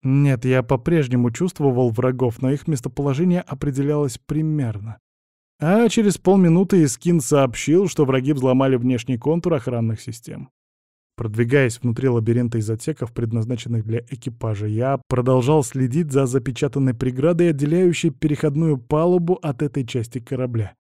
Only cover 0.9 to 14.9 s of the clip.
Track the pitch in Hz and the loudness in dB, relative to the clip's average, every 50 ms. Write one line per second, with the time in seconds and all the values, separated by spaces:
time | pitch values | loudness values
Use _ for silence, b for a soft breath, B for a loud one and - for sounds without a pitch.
0.9 | 170 165 143 120 123 123 120 123 117 - 175 185 - - 151 139 127 123 127 123 | 0 2 0 0 0 0 0 0 0 -2 -4 -4 -2 0 0 2 2 2 2 0
1.9 | 110 113 123 127 127 123 131 123 113 - - 131 143 139 - - 156 135 - 135 | 0 0 0 -2 0 0 -2 -2 -2 -2 -2 -2 -2 -2 -2 -4 -4 -4 -4 -8
2.9 | 131 - 143 143 135 135 170 185 175 180 180 - 160 135 - 147 135 131 139 143 | -6 -4 -2 -2 0 0 2 2 2 0 -2 -6 -10 -6 -4 -4 -2 -2 0 0
3.9 | 151 147 147 135 117 - _ _ 147 151 160 156 156 151 135 117 107 101 101 113 | 0 0 0 -2 -4 -8 _ _ -4 -2 -2 -2 -2 -2 -2 -4 -6 -8 -10 -14
4.9 | 110 - _ _ _ _ _ _ _ _ _ _ _ _ - 156 190 220 240 226 | -14 -16 _ _ _ _ _ _ _ _ _ _ _ _ 0 2 4 4 4 2
5.9 | - - 220 208 175 - _ 180 190 196 185 170 165 175 196 180 - 185 160 139 | 2 2 2 2 0 0 _ 4 4 6 6 6 6 4 4 4 4 4 4 4
6.9 | - - - 175 175 165 139 - 151 143 135 127 113 - - - 151 180 202 170 | 0 -2 0 0 2 2 2 2 2 2 2 2 0 -4 -2 2 2 2 2 0
7.9 | - - 151 131 131 131 127 135 151 139 127 135 127 127 135 135 135 123 120 127 | 0 0 0 2 2 0 0 0 -2 0 2 2 2 4 4 4 2 2 2 0
8.9 | 127 120 117 - 131 113 - 143 160 170 165 180 165 139 - 135 123 117 113 113 | 0 -2 -2 -4 -6 -2 0 -2 -2 0 0 0 -2 -2 -2 -4 -4 -2 -2 -2
9.9 | 110 107 - - 117 - _ - - - 135 - _ _ _ _ _ _ _ _ | -4 -4 -8 -14 -14 -14 _ -16 -14 -14 -16 -18 _ _ _ _ _ _ _ _
10.9 | _ _ _ _ _ - 117 110 104 113 120 117 135 143 135 120 113 - - 123 | _ _ _ _ _ -8 -8 -6 -2 -2 0 2 4 2 2 2 0 -2 -4 -4
11.9 | 113 120 131 135 120 117 110 113 117 120 123 117 117 117 107 104 113 113 - - | -2 0 0 0 0 2 2 2 0 0 0 0 -2 -4 -4 -4 -6 -6 -4 -8
12.9 | 156 _ - 110 - - 117 113 113 117 110 117 127 117 - 117 117 113 107 107 | -6 _ -8 -8 -6 -6 -6 -2 -2 -4 -2 -2 -6 -8 -6 -4 -4 -4 -2 -4
13.9 | 113 113 117 - - 117 - 131 117 - - 113 107 101 104 107 107 110 123 131 | -4 -6 -6 -8 -14 -10 -10 -12 -12 -8 -6 -6 -6 -4 -4 -4 -2 -2 -2 -2